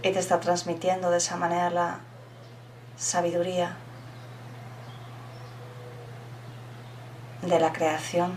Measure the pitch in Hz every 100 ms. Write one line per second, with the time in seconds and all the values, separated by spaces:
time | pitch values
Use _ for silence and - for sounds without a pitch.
0 | 190 185 175 175 175 175 175 165 180 185
1 | 180 175 - 175 170 175 175 170 170 180
2 | - - - - - - - - - -
3 | - 180 175 170 175 180 170 - - -
4 | - - - - - - - - - -
5 | - - - - - - - - - -
6 | - - - - - - - - - -
7 | - - - - 175 170 160 - 160 156
8 | - 175 180